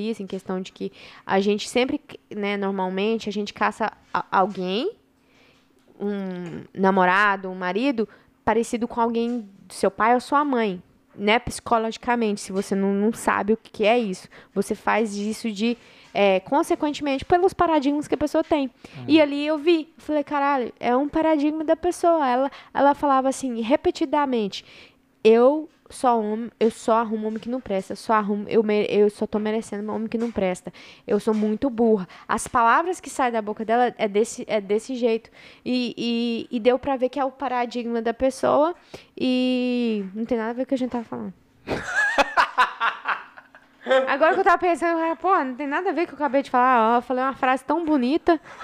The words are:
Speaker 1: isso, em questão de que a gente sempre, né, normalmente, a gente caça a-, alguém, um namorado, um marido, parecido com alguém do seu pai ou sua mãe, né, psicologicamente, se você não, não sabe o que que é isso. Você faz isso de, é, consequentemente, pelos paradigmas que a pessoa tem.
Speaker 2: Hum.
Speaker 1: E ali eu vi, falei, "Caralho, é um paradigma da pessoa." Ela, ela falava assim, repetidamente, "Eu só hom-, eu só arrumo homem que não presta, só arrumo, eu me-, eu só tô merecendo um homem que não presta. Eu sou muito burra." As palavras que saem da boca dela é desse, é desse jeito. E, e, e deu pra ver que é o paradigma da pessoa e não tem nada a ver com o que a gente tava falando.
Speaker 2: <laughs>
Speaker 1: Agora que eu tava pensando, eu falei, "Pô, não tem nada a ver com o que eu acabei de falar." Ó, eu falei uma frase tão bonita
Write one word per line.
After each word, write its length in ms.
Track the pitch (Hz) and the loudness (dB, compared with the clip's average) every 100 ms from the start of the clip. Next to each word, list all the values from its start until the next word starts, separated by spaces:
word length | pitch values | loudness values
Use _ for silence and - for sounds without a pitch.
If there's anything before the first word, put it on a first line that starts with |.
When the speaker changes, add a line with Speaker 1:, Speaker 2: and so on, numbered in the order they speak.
| 214 | -6
Speaker 1:
isso, 140 | 220 | -6
em 40 | 190 | -8
questão 340 | 190 - 185 | -10 -6 -8
de 100 | 190 | -8
que 180 | - 190 - - - - | -10 -12 -12 -20 -20 -2
a 160 | 196 | 0
gente 260 | 202 208 - | 2 -2 -2
sempre, 320 | 247 262 294 - - _ | 0 0 -2 -8 -20 _
né, 220 | 208 202 202 | -8 -4 -2
normalmente, 720 | 196 196 185 190 208 226 214 | -4 -2 -2 -2 -2 -2 -4
a 40 | |
gente 220 | 202 208 | -6 -8
caça 380 | - 208 - 214 - _ | -4 -4 -2 -6 -6 _
a-, 120 | 269 - | -6 0
alguém, 640 | 196 190 185 180 202 359 - _ _ _ _ _ _ _ _ _ - | 2 2 -2 -4 -2 -4 -8 _ _ _ _ _ _ _ _ _ -10
um 640 | 208 202 190 180 175 151 - | -6 -6 -8 -8 -10 -12 -12
namorado, 760 | - 190 190 180 190 208 196 190 | 0 2 4 4 4 4 2 -4
um 60 | 185 | -6
marido, 520 | 180 190 277 226 202 - _ _ - | -4 -2 0 0 -4 -8 _ _ 0
parecido 420 | 220 226 226 240 | 0 0 -4 -4
com 140 | 240 | -2
alguém 480 | 233 233 233 240 202 - - | -2 0 -2 -4 -8 -18 -20
do 60 | |
seu 180 | - 190 | -2 -2
pai 220 | - 220 | 2 2
ou 80 | 247 | 2
sua 240 | - 285 294 | 2 0 2
mãe, 360 | 247 220 180 - _ _ | 0 0 -4 -12 _ _
né, 260 | - 202 240 | -4 2 2
psicologicamente, 1000 | - - - 226 226 - - 240 220 202 | 0 -10 -2 0 0 -4 -2 0 0 -2
se 140 | - | -4
você 200 | 190 - | -6 -2
não, 200 | 196 196 | 0 2
não 180 | 202 208 | 2 0
sabe 400 | 226 - 196 202 | 0 -2 0 0
o 60 | 220 | -2
que 120 | - | -2
que 160 | - 208 | 0 2
é 140 | 240 | 2
isso. 300 | 214 185 - - - 190 | 0 -6 -12 -20 -8 -6
Você 180 | - | -4
faz 400 | 208 - 208 220 202 | -4 0 0 0 -4
isso 360 | 208 214 233 | -6 -6 -6
de, 260 | 196 226 233 - - - | -2 -2 -2 -10 -20 -8
é, 260 | - 202 190 | 2 4 2
consequentemente, 840 | - 285 330 349 302 285 285 269 | 2 0 0 0 -2 -4 -4 -4
pelos 300 | - 359 370 | 2 2 2
paradigmas 540 | - 339 311 269 294 277 | 2 2 2 2 -2 -2
que 80 | 269 | -2
a 20 | |
pessoa 260 | 294 311 | 0 0
tem. 240 | 320 302 269 - - 139 | 0 0 -2 -8 -20 -14
Speaker 2:
Hum. 80 | 127 | 2
Speaker 1:
E 140 | 311 | 4
ali 240 | 294 285 294 | 4 2 -2
eu 120 | 311 | 0
vi, 340 | 302 330 - _ | 2 2 0 _
falei, 260 | - 302 | -4 -2
"Caralho, 500 | 285 294 285 277 233 - | -2 0 0 0 -2 -4
é 160 | - 247 | 0 0
um 120 | 285 | 2
paradigma 560 | 320 320 311 302 311 | 0 2 2 2 0
da 120 | 311 320 | 0 0
pessoa." 500 | 359 - 339 330 262 | 0 2 2 2 2
Ela, 220 | 247 269 - - | 0 0 -4 -8
ela 220 | - 277 277 | 2 2 4
falava 340 | 294 262 262 | 2 2 2
assim, 320 | 262 262 226 | -2 -4 -4
repetidamente, 1040 | 226 311 359 - 311 294 277 240 202 - - - - _ _ _ | 0 2 2 -2 -2 0 0 0 -2 -6 -16 -20 -20 _ _ _
"Eu 460 | 220 233 247 311 302 _ _ | 6 8 6 4 -4 _ _
só 280 | - 254 233 | -2 0 2
hom-, 280 | 214 214 233 - | 0 -4 -6 0
eu 140 | 220 | 0
só 220 | - - 226 | 0 2 2
arrumo 280 | 226 220 214 | 2 -4 -4
homem 120 | 220 | -6
que 100 | 233 | -6
não 100 | 254 | -8
presta, 360 | - 190 190 208 | -4 -4 -4 -10
só 160 | - | 0
arrumo, 320 | 220 202 208 208 | 0 0 -4 0
eu 160 | 220 | 0
me-, 240 | 214 208 - | 2 2 2
eu 200 | 202 208 | 4 2
só 160 | - 220 | 2 -4
tô 120 | 214 | -2
merecendo 500 | 214 220 - 208 214 | -2 -4 -4 -8 -6
um 40 | 208 | -6
homem 120 | 226 | -4
que 80 | 226 | -4
não 140 | 233 | -4
presta. 400 | 214 185 180 180 - - - - | -2 -2 -4 -10 -18 -20 -20 -2
Eu 100 | 208 | -2
sou 140 | 226 | 0
muito 360 | 214 214 220 277 | 0 0 0 -2
burra." 380 | 226 233 214 180 - - | 2 2 2 0 -14 -6
As 180 | 220 - | -4 -2
palavras 520 | 254 233 269 349 349 | 2 4 4 2 -6
que 100 | 277 | -8
saem 220 | - 247 | -2 -2
da 100 | 226 | -2
boca 220 | 208 214 | -4 -6
dela 300 | 220 233 240 - | 0 2 2 0
é 100 | 220 | -2
desse, 340 | 202 233 - - | 0 0 -4 -4
é 100 | 214 | -4
desse 360 | 196 208 - 254 | 0 -2 -2 -2
jeito. 340 | 233 226 - - - - 233 | 0 0 -4 -20 -20 -12 -4
E, 280 | 254 240 - 233 233 240 233 - | -2 -2 -4 -2 -2 -2 -4 -6
e, 60 | 240 | 0
e 20 | |
deu 180 | 220 254 | 2 2
pra 180 | 277 262 | 0 -2
ver 100 | 254 | -2
que 100 | 285 | -2
é 40 | 269 | -4
o 60 | |
paradigma 680 | 262 269 247 240 247 233 233 | -4 -4 -4 -4 -4 -4 -2
da 120 | 226 | -4
pessoa 600 | 226 262 - - 262 320 349 _ - - - | 0 -2 0 2 4 2 -2 _ -20 -20 -4
e 840 | 254 254 254 254 247 247 233 214 190 | 0 0 0 0 0 0 0 -2 -4
não 120 | 208 233 | -8 -4
tem 120 | 233 | -2
nada 120 | 220 | -2
a 40 | |
ver 80 | 240 | -6
com 60 | 262 | -2
o 0 | |
que 60 | 262 | -2
a 20 | |
gente 140 | 247 | -2
tava 140 | 240 226 | -4 -8
falando. 280 | 240 208 - _ _ - | -10 -10 -14 _ _ -8
Speaker 2:
<laughs> 960 | - - - - - - - - - - - 226 - 226 - - - - - _ _ 247 262 262 | -8 -4 -2 0 0 2 2 0 0 -2 0 -4 -4 -6 -8 -10 -20 -20 -20 _ _ 0 0 2
Speaker 1:
Agora 280 | 269 320 370 | 2 2 4
que 40 | |
eu 40 | |
tava 160 | 381 349 | 4 4
pensando, 320 | 349 302 339 | 2 0 0
eu 60 | 330 | 0
falei, 160 | 330 330 | -2 -2
"Pô, 280 | 359 370 | 2 2
não 120 | 269 247 | 0 -6
tem 100 | 285 | -4
nada 220 | 302 370 | -2 -2
a 20 | |
ver 120 | 302 339 | -2 -4
com 80 | |
o 20 | 277 | -4
que 60 | |
eu 40 | 294 | 0
acabei 180 | 269 | 0
de 80 | - | 2
falar." 420 | 247 254 247 220 | 2 4 4 4
Ó, 40 | 240 | 2
eu 40 | |
falei 220 | 240 254 | 0 -2
uma 100 | 262 | -2
frase 300 | 254 254 262 - | 0 0 0 0
tão 180 | 311 | -2
bonita 560 | 311 302 240 330 - 320 - - | 2 2 2 2 2 2 -2 -18